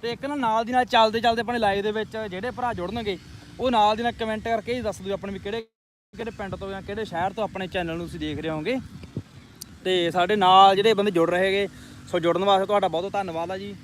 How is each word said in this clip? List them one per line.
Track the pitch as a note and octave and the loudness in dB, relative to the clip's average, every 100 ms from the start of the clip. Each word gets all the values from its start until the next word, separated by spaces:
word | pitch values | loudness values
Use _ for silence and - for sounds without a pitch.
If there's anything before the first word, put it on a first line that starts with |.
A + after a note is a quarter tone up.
ਤੇ | A#3 | -6
ਇੱਕ | A#3 C#4 | -6 -6
ਨਾ | |
ਨਾਲ | D4 A#3 A3 | -2 0 0
ਦੀ | A#3 | 2
ਨਾਲ | B3+ | 2
ਚੱਲਦੇ | B3 A#3+ A3 A3 | 4 4 4 2
ਚੱਲਦੇ | A#3 A3+ | 0 0
ਆਪਣੇ | A3 A#3+ | -2 0
ਲਾਈਵ | G#3+ G3 | 0 0
ਦੇ | G#3 | -2
ਵਿੱਚ | G#3+ G#3+ A3 G#3+ | -4 -6 -8 -8
ਜਿਹੜੇ | F3+ A#3 | -8 -8
ਭਰਾ | A3 B3 | -6 -6
ਜੁੜਨਗੇ, | G3+ F3 A#3 G#3 F3+ - - - - | -4 -6 -6 -6 -8 -10 -20 -20 -4
ਉਹ | B3 | 0
ਨਾਲ | A#3+ G#3 G#3+ | 4 4 2
ਦੀ | |
ਨਾਲ | A#3+ | -2
ਕੁਮੈਂਟ | A#3 A3 G#3+ | -2 -4 -4
ਕਰਕੇ | A3+ A3+ G3+ | -2 -4 -2
ਹੀ | B3+ | -4
ਦੱਸ | A3 F#3 | -4 -6
ਦਿਓ | F#3+ | -8
ਆਪਾਂ | G3 G3 | -6 -6
ਨੂੰ | |
ਵੀ | G3 | -10
ਕਿਹੜੇ | G3 A3+ A3+ _ _ _ _ - | -8 -8 -10 _ _ _ _ -12
ਕਿਹੜੇ | A3+ | -12
ਪਿੰਡ | G#3+ G3 | -10 -10
ਤੋਂ | F3+ G3 | -8 -8
ਜਾਂ | G3 | -10
ਕਿਹੜੇ | F#3+ G3+ | -10 -8
ਸ਼ਹਿਰ | G#3+ E3 F#3+ | -6 -4 -4
ਤੋਂ | G3 | -4
ਆਪਣੇ | G3+ F#3+ F#3 | -6 -6 -6
ਚੈਨਲ | F#3 E3+ E3 | -4 -4 -6
ਨੂੰ | E3+ | -8
ਤੁਸੀਂ | E3 | -8
ਦੇਖ | D3+ D3 | -8 -6
ਰਹੇ | D#3 | -4
ਹੋਗੇ। | D#3 D#3+ B3+ - - - - - - - - - - | -4 -4 -6 -6 -16 -12 -14 -14 -20 -20 -20 -20 -8
ਤੇ | F#3 F#3 E3+ | -2 0 0
ਸਾਡੇ | F3 F3+ G#3+ | 0 2 4
ਨਾਲ | F#3 F#3+ G3 G3 | 8 10 10 8
ਜਿਹੜੇ | G#3 | 4
ਬੰਦੇ | G3+ G3+ | 4 2
ਜੁੜ | E3+ E3 | 2 2
ਰਹੇ | F3 F#3+ | 2 2
ਹੈਗੇ, | G3 G3 - - - - | 0 -2 -8 -20 -20 -6
ਸੋ | F3+ | 0
ਜੁੜਨ | E3+ E3+ | 0 2
ਵਾਸਤੇ | G3 F#3+ F#3+ | 4 4 4
ਤੁਹਾਡਾ | G#3 F#3+ | 0 0
ਬਹੁਤ | D#3+ | -2
ਬਹੁਤ | G3 | -4
ਧੰਨਵਾਦ | G3+ F#3+ D#3+ E3+ | -4 -4 -6 -6
ਆ | F#3+ | -8
ਜੀ। | G3+ G3 | -10 -14